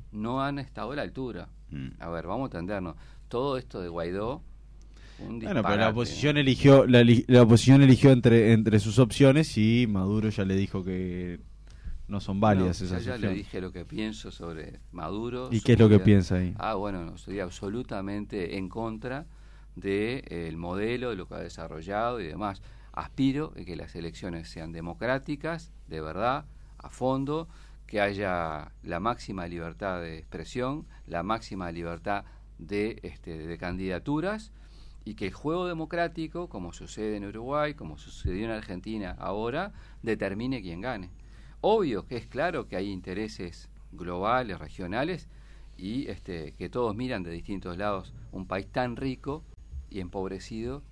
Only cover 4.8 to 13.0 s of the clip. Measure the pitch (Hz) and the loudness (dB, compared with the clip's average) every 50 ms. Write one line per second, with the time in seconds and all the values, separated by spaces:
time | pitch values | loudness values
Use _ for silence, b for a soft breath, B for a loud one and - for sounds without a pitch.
4.8 | - - - b b b b - 95 95 113 120 110 208 190 123 101 82 98 104 | -20 -20 -20 b b b b -14 -12 -10 -10 -8 -6 -2 -2 0 2 2 2 2
5.8 | 110 110 110 120 120 - - - 123 147 147 147 139 135 120 - - 143 139 139 | 2 2 2 0 -2 -2 -2 0 2 2 4 4 4 4 4 8 10 10 12 12
6.8 | 101 123 123 120 120 117 120 120 - - 123 123 120 110 117 113 - 127 135 139 | 10 10 8 10 10 10 8 6 8 8 10 10 12 12 10 10 10 10 10 12
7.8 | 139 131 127 - 139 135 131 123 - 120 113 117 107 110 113 110 107 110 107 104 | 12 10 10 10 10 10 10 10 8 8 8 8 8 8 8 6 6 6 6 6
8.8 | 101 110 101 113 104 - - - 139 135 135 156 160 - - 110 107 110 117 120 | 4 4 6 6 6 6 6 8 8 8 8 6 4 2 2 4 4 6 6 4
9.8 | 123 110 101 95 92 98 104 110 107 107 104 107 98 95 95 98 98 - - 98 | 4 2 2 2 2 2 2 2 0 0 0 0 0 2 2 2 0 0 -2 -4
10.8 | 87 95 92 92 92 90 87 90 90 90 87 - - - - - b b b b | -4 -4 -4 -4 -4 -4 -4 -6 -6 -6 -8 -10 -12 -16 -20 -20 b b b b
11.8 | b b b b - - 101 101 - - 95 98 110 107 101 95 92 90 85 - | b b b b -8 -6 -6 -6 -4 -2 0 4 6 6 6 6 4 2 0 -2
12.8 | 95 87 92 87 | -4 -4 -4 -4